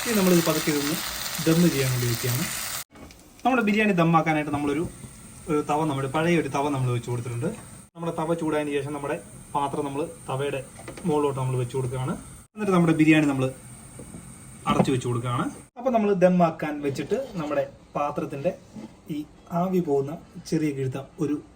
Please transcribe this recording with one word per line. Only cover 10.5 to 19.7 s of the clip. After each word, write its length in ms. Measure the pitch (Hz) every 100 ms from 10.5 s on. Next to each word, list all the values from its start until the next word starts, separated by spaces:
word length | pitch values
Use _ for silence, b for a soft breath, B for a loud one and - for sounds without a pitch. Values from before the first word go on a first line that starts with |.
| 139 127 - - - 190
മുകളിലോട്ട് 320 | 151 147 135
നമ്മൾ 140 | 131 127
വെച്ച് 120 | 120 135
കൊടുക്കുകയാണ്. 360 | 131 127 131 202 - - - -
എന്നിട്ട് 180 | 202 185
നമ്മുടെ 200 | 170 151
ബിരിയാണി 260 | 156 156 147
നമ്മൾ 140 | 135 131 - - - - - - - - - - - -
അടച്ചു 200 | - - 127
വെച്ച് 120 | 123
കൊടുക്കുകയാണ്. 360 | 120 127 123 220 - - -
അപ്പോൾ 140 | 254 233
നമ്മൾ 140 | 208 196 180
ദമ്മാക്കാൻ 500 | 180 170 160 151 147 143
വെച്ചിട്ട് 300 | 131 135 214 269 196
നമ്മുടെ 240 | 147 143 139 - - 156
പാത്രത്തിൻ്റെ 560 | 147 147 151 139 147 190 - - - - - 151
ഈ 20 | 147 - - 175
ആവി 180 | 185